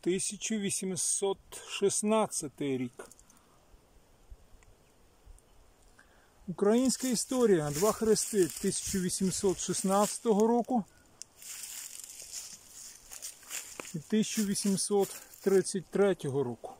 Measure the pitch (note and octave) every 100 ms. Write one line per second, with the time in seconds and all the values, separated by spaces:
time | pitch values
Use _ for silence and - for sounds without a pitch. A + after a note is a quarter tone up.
0 | - F#3 - G3+ - A3 G3 - F#3+ F3+
1 | - - G3 G3 - - - - G3 -
2 | G#3 A3 G#3 - D3 - C#3+ C3 B2+ -
3 | - - - - _ _ _ - _ -
4 | _ _ _ - - - - _ _ _
5 | _ _ - - _ - - _ - _
6 | - _ _ _ - E3+ G3+ A3+ C4 -
7 | C4 A3+ - B3+ A#3+ F#3 D3 C#3+ G#3 -
8 | A3 G#3+ - G#3+ E3+ - G3 - - G3
9 | F3+ - F#3+ - G3 E3+ - F3+ F#3+ G3
10 | G#3 - A#3 G3+ A3+ A#3+ A3 B3+ F3+ -
11 | _ _ - _ - - - - - -
12 | - - - - - - - - - -
13 | - - - - - - - - - E3
14 | - G#3+ G#3+ - G3+ G3+ G3+ G3 - G3+
15 | F#3+ - - - - G3 F3+ G3 D#3 F#3
16 | G3+ F3+ D3 C3+ B2 A#2 - -